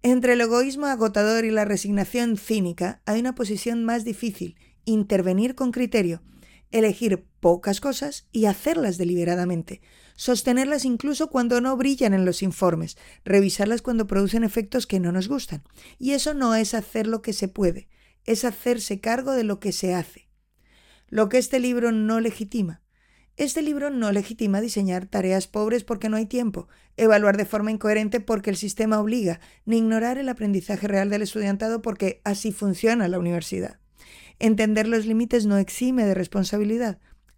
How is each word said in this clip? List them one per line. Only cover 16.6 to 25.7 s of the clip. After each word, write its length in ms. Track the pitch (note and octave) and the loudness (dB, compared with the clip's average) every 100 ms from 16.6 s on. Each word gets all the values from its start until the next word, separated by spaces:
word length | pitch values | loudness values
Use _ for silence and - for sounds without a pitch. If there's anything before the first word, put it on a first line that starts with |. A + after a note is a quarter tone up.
| G#3+ | 2
hacer 340 | A3+ G#3 A3+ G#3+ | -2 -4 -4 -2
lo 140 | A3 | -2
que 120 | A3+ | -4
se 140 | G#3 F#3+ | -4 -4
puede, 400 | G3+ F#3 F3 - _ _ _ - | 0 0 0 -12 _ _ _ -2
es 180 | A3 | 0
hacerse 560 | A#3+ G#3 B3 A#3+ - G3+ | 0 -2 -2 -2 -2 -4
cargo 320 | A3 A#3+ C4 | -2 -2 0
de 140 | C4 A3 | 0 0
lo 140 | G3 | -2
que 120 | G#3 | -4
se 240 | F3+ F#3 F3 | -2 -2 -2
hace. 340 | - - _ _ _ _ _ _ _ _ _ | -4 -14 _ _ _ _ _ _ _ _ _
Lo 220 | G#3+ G#3+ | 0 2
que 80 | B3+ | 2
este 220 | B3 C4 | 2 0
libro 320 | B3 A#3+ A#3 | 0 0 0
no 280 | A3 G#3+ A3+ | 2 2 0
legitima. 640 | A3+ - G#3 A#3 F3+ E3 _ _ _ _ _ - | 0 -4 -6 -4 -4 -6 _ _ _ _ _ -4
Este 240 | C#4+ D#4+ | -4 -2
libro 300 | D4+ C#4+ C#4+ | -2 -2 -4
no 200 | C4 G#3+ | -2 0
legitima 480 | G3+ G3+ A3+ G#3 G3 | 0 -2 -4 0 0
diseñar 460 | A3+ G#3 G3 F3+ F#3+ | 0 -2 0 -2 -4
tareas 420 | G#3 F#3 F#3+ F#3+ | -2 2 0 0
pobres 360 | G#3+ G#3+ | -4 -2